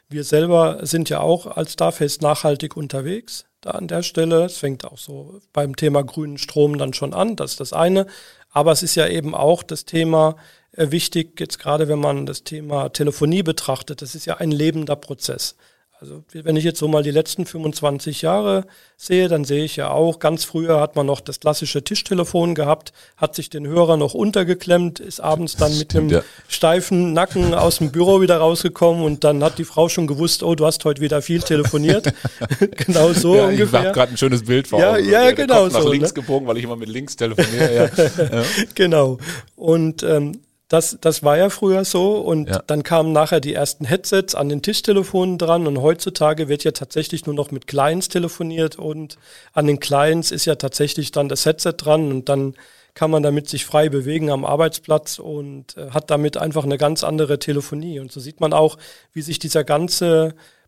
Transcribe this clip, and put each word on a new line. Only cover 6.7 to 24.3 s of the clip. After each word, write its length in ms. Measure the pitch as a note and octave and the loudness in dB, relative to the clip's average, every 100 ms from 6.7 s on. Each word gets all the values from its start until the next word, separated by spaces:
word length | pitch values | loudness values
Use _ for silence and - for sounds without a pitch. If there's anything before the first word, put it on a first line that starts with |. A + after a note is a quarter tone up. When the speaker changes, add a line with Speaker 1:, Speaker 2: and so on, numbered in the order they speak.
| D3 | 2
Speaker 1:
dann 160 | C3+ | -6
schon 180 | C3+ C#3+ | -6 -6
an, 240 | - G#3+ G#3+ | -2 -2 -2
das 140 | C#3 | -8
ist 100 | - | -8
das 120 | C3+ | -6
eine. 320 | D#3 E3+ F#3+ F#3+ - - _ _ | 0 2 2 0 -8 -20 _ _
Aber 220 | D3 D3+ | 0 2
es 100 | D#3 | 2
ist 120 | E3+ | 0
ja 120 | D#3+ D#3 | 0 0
eben 280 | E3 D3 | -2 -4
auch 280 | D#3 D3 E3+ | 0 2 2
das 220 | - D#3 | -2 -12
Thema, 520 | - E3 E3 D#3+ D#3 D#3 - _ _ | -6 -2 2 4 2 0 -12 _ _
äh, 180 | - D3+ | -4 -2
wichtig, 460 | E3 - E3+ D#3+ - | 0 -2 -4 -6 -8
jetzt 180 | D#3+ - | -10 -8
gerade 300 | D3+ D3+ D3+ | -2 0 0
wenn 100 | D3 | 0
man 260 | D3 C#3 | 0 -2
das 200 | C#3 C#3+ | -6 -10
Thema 440 | - D#3 D3+ C#3+ C3+ | -12 -14 -6 -4 -4
Telefonie 520 | - D3 - D3+ F3+ | -2 -2 0 0 0
betrachtet, 580 | E3 D#3+ - C3 - C#3+ | 0 -4 -4 -6 -8 -16
das 140 | C3+ | -14
ist 100 | D#3 - | -12 -8
ja 100 | E3 | -4
ein 160 | E3 | -2
lebender 440 | D3 D#3 D#3+ D3 C#3+ | 0 0 -2 -4 -6
Prozess. 600 | - C#3 - C3 - - _ _ _ _ | -8 -10 -8 -6 -8 -12 _ _ _ _
Also 220 | C#3+ D2 - | -20 -20 -20
wenn 220 | D#3+ D#3 | -8 -2
ich 80 | D#3 | 0
jetzt 160 | E3 E3 | 0 -2
so 80 | D3+ | 0
mal 160 | D3+ | 0
die 80 | D3 | 2
letzten 340 | D3 D#3 - | 0 0 -4
fünfundzwanzig 800 | D#3+ E3 D#3 D3 D3 C#3 - C3+ | -8 -6 -6 -2 -2 -2 -6 -6
Jahre 440 | D#3+ G3 G#3 F#3+ F#3+ _ _ _ | -2 0 0 -2 -4 _ _ _
sehe, 300 | - F#3 F3+ | 0 2 2
dann 180 | D#3+ | 0
sehe 200 | C3+ C#3+ | 0 -2
ich 100 | D#3 | -2
ja 160 | - C#3 | -6 -2
auch, 300 | C#3 E3 E3 | 2 2 2
ganz 240 | D#3 D#3+ | -2 -2
früher 340 | - D#3+ E3 D#3 | -4 -4 0 2
hat 140 | D3+ | 2
man 120 | D3 C#3 | 0 -2
noch 140 | C#3 | -2
das 200 | - C3+ | -6 -4
klassische 420 | D#3 D3+ D3+ D3 | -2 -2 -4 -6
Tischtelefon 720 | - G#3 - F3+ E3+ F3+ E3+ | -4 -4 -2 -2 0 0 0
gehabt, 380 | D#3+ D3 D#3 - - - - | 0 0 0 -4 -20 -20 -4
hat 180 | D#3 | -4
sich 160 | D#3+ D#3 | -4 -10
den 160 | D3+ C#3+ | -10 -2
Hörer 300 | E3+ E3 D#3+ | 2 4 4
noch 180 | C#3+ | 2
untergeklemmt, 840 | - G#3+ | 0 0